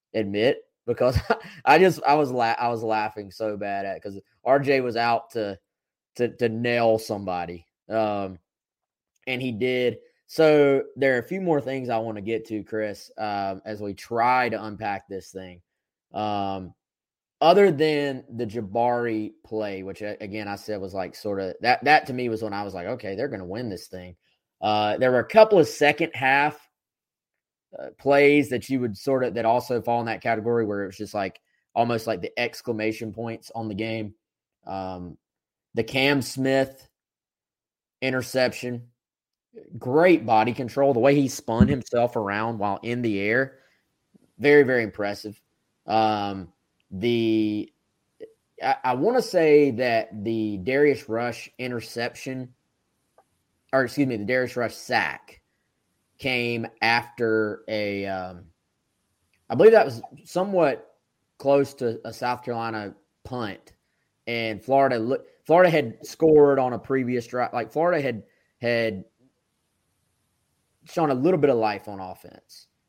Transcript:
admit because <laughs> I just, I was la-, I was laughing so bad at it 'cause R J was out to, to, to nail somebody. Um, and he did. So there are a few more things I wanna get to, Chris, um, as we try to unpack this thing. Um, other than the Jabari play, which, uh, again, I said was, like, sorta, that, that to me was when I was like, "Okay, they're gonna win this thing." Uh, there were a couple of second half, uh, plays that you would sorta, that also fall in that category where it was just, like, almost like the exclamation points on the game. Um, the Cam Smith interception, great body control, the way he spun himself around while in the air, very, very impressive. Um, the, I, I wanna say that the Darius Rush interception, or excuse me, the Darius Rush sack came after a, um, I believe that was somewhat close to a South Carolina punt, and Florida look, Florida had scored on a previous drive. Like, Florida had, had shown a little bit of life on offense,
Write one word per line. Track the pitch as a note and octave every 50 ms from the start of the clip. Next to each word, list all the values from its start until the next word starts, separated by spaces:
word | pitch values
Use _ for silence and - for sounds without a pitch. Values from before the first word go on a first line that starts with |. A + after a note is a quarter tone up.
| _ _ -
admit | A2+ G#2+ G2 G2+ G#2 A2 C#3 D3 - - _ _ _ -
because | A#2 A#2 - B2+ B2+ B2+ - - - A3 -
<laughs> | - - - - -
I | B2+ D3 E3
just, | F#3 F#3 - D3 -
I | - C#3+
was | D#3 D3 B2+
la-, | B2+ B2 A#2 A2+ A2+
I | - A#2+ A#2+
was | A#2+ A2 A#2
laughing | A2 A2 A2 G#2+ G#2+ - A2 G2+ G2
so | - - A2 G#2+ G#2
bad | G2 G2+ G2+ G2+ G2 G2
at | G2 F#2
it | D#2+ -
'cause | G2+ G2 G2 - _ _ _ -
R | A#2+ C3+ C#3+
J | C#3 C#3 C#3 C3
was | B2 B2 G#2+
out | A#2 A#2 A#2+ A#2 A2 - -
to, | - A#2 G#2+ G2+ F#2+ - _ _ _ _ _ _ _ _ _ _ _
to, | - A#2+ A2+ -
to | - A#2+
nail | A2+ A2 A2+ A#2+ A#2+ A#2+ A#2+ A#2 A2+ A2 A2
somebody. | - - A2 G2+ G2+ F#2 F2+ F2 E2+ E2+ F2 E2+ - _ _ _ _ -
Um, | G#2 A2+ A2 G#2+ G#2 G2+ G2 F#2+ F#2 F2 _ _ _ _ _ _ _ _ _ _ _ _ _ _ _ _ -
and | C3 C3 B2
he | C3 B2+
did. | A#2 G2+ B2 B2+ B2+ B2+ B2 A#2+ A2+ - - _ _ _ _
So | _ - - D#3+ D3+ D3+ D3 C#3+ C#3 C#3 C3+ - - -
there | - C3+ C3+ B2+
are | A#2+
a | A#2
few | - F3+ F#3+
more | F#3+ F3 D#3 C#3+
things | - B2+ C3+ C3+ B2+ A#2+
I | A#2+
wanna | A2+ A2+ A2+ G#2+ G#2
get | F#2+ G#2+ A2+ G#2+ A2 -
to, | A2+ G#2 G2
Chris, | - A2 A2 G#2+ G#2 G2 - - - -
um, | - G#2+ G#2+ G#2 G2+ G2 G2 F#2+ F#2+ -
as | G#2 G#2+ G2+
we | G#2 G2+ G2
try | - - - A#2 A#2 A#2 B2 B2+ B2+ B2 A#2+
to | A2+ G2+ G#2+
unpack | G#2+ G#2 F2 A2 G#2 G2+ G2 - -
this | G2 F#2+ - -
thing. | - F#2 F#2 F#2 F2 F2 _ _ _ _ _ _ _ _ _ _ -
Um, | G#2+ G#2+ G#2+ G#2 G2+ G2 G2 G2 F#2+ F#2 F2 - _ _ _ _ _ _ _ _ _ _ _ _ -
other | C#3 D#3+ F3+ G3+ G3+ F#3+
than | D#3 C3+ D#3 D#3 D3+ C#3+ C#3+ C#3 C3 C3 - - A#2
the | A2+ A#2+
Jabari | G#2+ G2 A#2+ G#2+ F#2 G2 A#2 A#2+ B2 A#2+ A#2+ A#2+ A#2 A2 G#2+ G#2+ G#2+ A2 _ _
play, | - A2 A2 G#2+ G2+ G2 F#2+ F#2
which, | G2 F#2+ -
uh, | G#2+ G#2 G#2 -
again, | G#2+ G2 G2 G#2+ G#2
I | G2+ G2+
said | G2+ - - G#2+ G2
was, | F#2+ F#2 F2+
like, | F#2+ F#2 E2+ -
sorta, | - - G#2+ G2+ G2 F#2+ F#2 - -
that, | - A#2+ B2 - A#2
that | C#3+ D3+ D3+ -
to | - B2
me | B2+ B2 A#2+
was | A2+ A2
when | A2+ G#2+
I | G2+ G2+ G#2
was | G2+ F#2
like, | F2+ F2
"Okay, | G2+ B2+ A#2+ - G2 G2
they're | G2 C3
gonna | D3 A#2+ G2 F#2
win | F2 F#2+ A#2 B2+ A2
this | F#2+ E2+ -
thing." | - - F2+ F2+ F2+ E2+ _ _ _ _ _ _ _ _ -
Uh, | - G#2+ G#2+ G#2+ G#2+ G#2+ G#2+
there | - B2+ B2+
were | B2+ B2
a | A2+
couple | - - A3 A3 A3 G#3 F3+
of | D3
second | - - - D3 C#3+ D3+ - E3 - -
half, | A#2 C3 C3 C3+ C#3+ C#3+ D3+ D3 - _ _ _ _ _ _ _ _ _ _ _ _ _ _ _ _ _ _ _ _ _ _ -
uh, | - - - - _
plays | - C3+ C#3+ C#3+ C#3+ C#3+ D3 D3 C3+ G#2+
that | B2+ A#2 - -
you | C3+ C3
would | B2 A#2+ G2
sorta, | - - C#3 C3+ C3 B2+ A#2
that | F#2 A#2 A2
also | A2 A#2 B2 A#2+ - B2 A#2 -
fall | A#2+ A#2 A#2+
in | A#2
that | A2+ A2 - -
category | A#2+ A2+ G#2+ G2+ A#2 A#2+ A#2 A2+
where | G2+ G#2 G2+
it | G2
was | F#2 G2
just, | - G#2+ G2 -
like, | G#2 G2 F#2 - - _ _ _ _ _ _ -
almost | A2+ A#2 A#2+ A#2+ A2+ -
like | A2+ A2 F2
the | E2 - - -
exclamation | A#2+ A#2 - - - B2 A2+ G#2+ A2 A2 A2 A2 A#2 A2 G2+
points | A2+ A#2 A#2 A2+ A2+ - - -
on | A#2 A2+
the | G#2+ G2+
game. | F#2+ A2 A2+ A2 A2+ A2 G2+ G#2 _ _ _ _ _ _ _ _ _ -
Um, | - F#2+ F#2+ F#2+ F#2 F#2 F2+ F2+ F2 - _ _ _ _ _ _ _ _ _ _ _ -
the | A2+ A2
Cam | - - C3+ C3+ C#3 C#3+ C#3 B2
Smith | - - C3 C3 C3+ C3+ C3+ C3+ C3+ - - - _ _ _ _ _ _ _ _ _ _ _ _ _ _ _ _ _ _ _ _ _ _ -
interception, | C3 C3 B2+ B2+ A#2+ - - C3 B2+ B2 - - - B2 B2 A#2+ A#2+ - _ _ _ _ _ _ _ _ _ _ _ _ - A3+ - - -
great | A2+ - B2 C3 D#3 E3+ F#3 E3+ D3+ B2
body | A2 A2+ A2 A2 B2 A2
control, | - B2+ A2 - C#3 C#3 C#3+
the | C3+ A#2
way | A#2+ C#3 C#3+
he | D3 C#3
spun | B2 - - - - A2+ A#2 G#2+
himself | B2 C#3+ B2+ A2 - - A#2+ A#2+ A#2+ -
around | A#2 G#2 G2 G2+ G#2 A2 A#2 A#2
while | G#2 G2+ G2+ G2 -
in | - A#2 A#2+ B2 A#2+
the | A2+ G#2 G2
air, | G2 G#2 A2+ B2+ C3+ C3+ - _ _ _ _ _ _ _ _ _ _ _ _ _ _ _ _ -
very, | A2 D3 D3 D3 C#3
very | A#2+ B2+ A#2+
impressive. | A2+ G2+ - - G2+ G2+ G#2 - - G#2+ G2+ _ _ _ _ _ _ _ _ _ -
Um, | - A2 A2 A2 A2 G#2+ G#2 G2+ G2+ G2 F#2+ F2+ E2 _ _ _ _ _ _ _ -
the, | G2 F2+ G#2 A#2+ A#2+ A#2 A2+ A2+ A2 A2 G#2+ G#2+ G#2 G#2 - - _ _ _ _ _ _ _ _ _ - - - _ _ _ _ _ - -
I, | C3 C3 - -
I | B2+ B2
wanna | B2+ D3+ A3 B3+ B3+
say | - - - F3 D#3+ D#3 D3 D3+ D3 C#3
that | A#2 A#2 B2+ B2 A#2 A2+ - - G2+ G#2+ G2
the | A#2 A2+ A2 A2 G#2+ G#2 G2
Darius | F2+ B2+ C3 C#3 D3 D3 C3+ - - -
Rush | A2 A2+ A#2+ A#2+ A#2 - - - _
interception, | - B2+ B2 B2 A#2 A2 - - A#2 A#2 A#2+ - - - C3+ C3 C3 B2+ B2 _ _ _ _ _ _ _ _ _ _ _ _ _ _ _ _ _ _ _ _ _ _ _ - -
or | C3+ B2+
excuse | A#2+ - D3 C#3+
me, | C3 A#2+
the | G#2 G#2
Darius | G2+ B2+ C3 B2+ A#2 -
Rush | B2 A#2 G#2+ -
sack | - - - B2+ A2 F#2 D2+ C2 - - - - _ _ _ _ _ _ _ _ _ _ _ _ _ _ _ _
came | - - C3+ B2+ A#2+ A#2+ A#2+ A#2+ A2+ A2+ - - -
after | A2 A2+ A#2 A#2+ A#2+ - - - A#2+ A2+ A2 A2 G#2+ G#2 G#2+ - -
a, | - A2 G#2+ G#2 G2+ G2+ G2 G2
um, | G2 F#2+ F#2 F#2 F#2 F#2 F2 F#2+ E2 _ _ _ _ _ _ _ _ _ _ _ _ _ _ _ _ _ _ _ -
I | A#2
believe | B2+ F3+ A3+ A3+
that | G#3+ D3+
was | C#3 A#2 A#2+ - - - - -
somewhat | - - F3 F#3 G3+ G3 F3+ E3 C#3 B2 - - _ _ _ _ _ _ _ _ _ _ -
close | - C3+ C#3 C#3+ C#3 C3+ -
to | - B2+ A#2 A2+ - -
a | A#2 A#2
South | - B2 A#2+ B2 A#2+ -
Carolina | B2+ A#2+ A2+ A2+ A2+ A2 G#2+ G#2 G2 - _ _ _ _ _ -
punt, | - B2+ B2 A2+ G2+ F#2 - _ _ _ _ _ _ _ _ _ _ _ _ -
and | - A#2 A#2 A2+ A2 A2 G2+ -
Florida | - C3+ C#3 C#3 C3 B2+
look, | A2+ A2 A#2+ C3+ - - - _ _ _
Florida | - D#3 F3 F#3 F3
had | D#3+ D#3 B2+ A2+ - - -
scored | - - - D#3+ D#3+ D#3 D3+ C#3+ C#3+ C#3
on | C3+ B2+ B2+
a | B2 G#2+
previous | - - C3+ C3+ B2+ A#2+ B2 A#2+ A#2
drive. | - B2 B2 A#2+ A2+
Like, | - B2 A2+ -
Florida | - D3+ E3 F3 F3 D#3
had, | C#3 C3 A#2+ G#2 - _ _ _ _ _ _ -
had | A#2+ A#2 A#2+ A#2 A2+ A2+ G2+ F#2+ - _ _ _ _ _ _ _ _ _ _ _ _ _ _ _ _ _ _ _ _ _ _ _ _ _ _ _ _ _ _ _ _ _ _ _ _
shown | - - F3 E3 D3
a | C3+
little | B2+ C3+ E3+ F#3+ D3+
bit | C#3+ C#3+
of | B2+
life | A2+ A2 G#2+ G#2 G2 - G#2
on | G2+ F#2+
offense, | F#2+ F#2 F#2 - - - - - _ _ - - - _ _ _ _